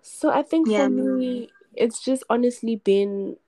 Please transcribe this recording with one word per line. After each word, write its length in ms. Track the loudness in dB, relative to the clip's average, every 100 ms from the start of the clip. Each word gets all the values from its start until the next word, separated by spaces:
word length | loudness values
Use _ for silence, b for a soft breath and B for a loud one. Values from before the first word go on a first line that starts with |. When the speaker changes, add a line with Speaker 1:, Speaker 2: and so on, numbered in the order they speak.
Speaker 1:
So 280 | -20 -2 0
I 120 | 0
think 240 | 0 0 2
Speaker 2:
Yeah, 100 | 2
Speaker 1:
for 120 | 2
Speaker 2:
no. 240 | 0 0 -2
Speaker 1:
me, 320 | -2 -4 -8 _ _ -2
it's 280 | -2 0
just 200 | -4 -4 0
honestly 460 | 2 2 0 -6 -2
been 600 | 2 2 2 -2 -6 -10